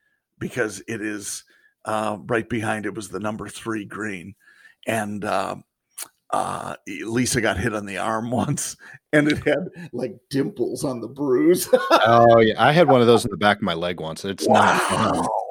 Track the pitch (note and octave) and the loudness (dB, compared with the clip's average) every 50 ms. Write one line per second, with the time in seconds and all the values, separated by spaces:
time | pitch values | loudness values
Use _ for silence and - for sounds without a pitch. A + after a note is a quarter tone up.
0 | _ _ _ _ _ _ _ _ - F3+ - - A2+ A2 G2 F#2 - - A#2 G#2+ | _ _ _ _ _ _ _ _ -12 -8 -6 -4 -4 -4 -6 -10 -12 -12 -10 -8
1 | G#2+ G#2+ G#2+ G2+ G2+ - - - - _ _ _ _ _ _ _ - - A2 G#2+ | -8 -8 -8 -8 -10 -12 -14 -14 -16 _ _ _ _ _ _ _ -8 -6 -4 -4
2 | G#2+ G#2+ G#2+ F#2+ - - B2 A2+ G#2+ - B2 A#2 G#2 G#2+ A2 G#2+ G2+ G#2 F#2+ A2 | -4 -4 -6 -8 -6 -4 -2 -2 -2 -4 -6 -6 -4 -4 -4 -4 -6 -8 -10 -10
3 | G2+ F2 F2+ F#2 G#2 G#2+ A2 G2 G2+ G2+ - - - A#2 A2 G#2+ G2+ - - F#2+ | -12 -10 -10 -8 -8 -8 -8 -8 -12 -14 -14 -12 -10 -8 -8 -8 -10 -10 -12 -10
4 | G#2+ G#2+ G2 F2 E2 G2 G2+ _ _ _ _ _ _ _ _ _ _ - A2 A2+ | -10 -10 -10 -12 -14 -18 -20 _ _ _ _ _ _ _ _ _ _ -6 -4 -4
5 | G#2 G#2 G#2 G2+ G2 G#2 F#2+ G2 F#2+ F#2+ F#2+ - - _ _ _ _ _ _ - | -4 -6 -8 -8 -6 -4 -4 -4 -4 -6 -8 -12 -16 _ _ _ _ _ _ -18
6 | - - _ _ _ - - G2 F#2 F#2 F#2+ F#2 - - - - _ - G2+ D2+ | -18 -18 _ _ _ -6 -4 -4 -4 -4 -8 -8 -10 -12 -14 -12 _ -14 -12 -10
7 | F#2 A2 A2+ B2+ B2+ A2 - B2 G#2+ A2 F#2 F2+ G#2+ A#2+ G#2+ G#2+ G2+ G2+ G2 F2+ | -8 -4 -2 -2 -2 0 0 0 0 0 0 0 -2 -2 -4 -4 -6 -8 -6 -6
8 | F#2+ A2 A2+ A2 A2+ A#2+ B2 B2+ - C#3+ C#3+ - - - - - - - - - | -4 -4 -4 -4 -4 -4 -4 -2 -2 -2 -4 -6 -6 -10 -12 -14 -20 -20 -20 -20
9 | _ _ - D3+ D3 D3+ D3 - - D3+ C#3+ C#3+ F#3 - - - F3 - - B2 | _ _ 0 2 2 2 0 0 0 -2 -2 -2 -4 -8 -12 -16 -16 -12 -8 -8
10 | B2+ A#2 F#2+ - _ _ - C3+ C3+ - - - A#2+ - - B2 D3+ C#3+ B2+ A#2 | -8 -8 -10 -14 _ _ -4 -2 -2 -4 -4 -4 -4 -4 -4 -4 -6 -6 -6 -8
11 | A2 A2+ C3 C#3 D3 C#3 B2+ C3+ D3+ E3 F3+ F3 - - B4+ B4 B4 B4 - - | -10 -12 -8 -4 0 2 2 4 4 4 4 2 2 2 2 2 4 2 4 4
12 | G#2+ A2+ A#2 A#2 A#2 A#2 A#2 A#2 A2+ A2 G#2 - A2+ C3+ D3+ E3+ E3+ C#3+ C#3 B2 | 6 6 8 8 8 10 8 8 6 4 4 4 4 6 6 6 6 6 6 6
13 | A#2+ A2+ A#2+ G#2+ A#2 A2+ G2+ D#2+ G#2 G#2 G2+ - G#2+ F#2 E2+ E2 F2 F2 F2+ D#2 | 8 6 6 6 4 -2 -2 2 2 2 2 2 0 -4 -2 -2 -4 -4 -4 -6
14 | D#2 D#2+ D#2+ - - G2 F#2+ - - - - - - - - - - - - - | -8 -10 -10 -8 -8 -8 -6 -4 0 2 4 4 4 4 2 0 -2 -2 -2 0
15 | - - - - - - - - - - | 0 0 -2 -2 -4 -4 -4 -6 -6 -8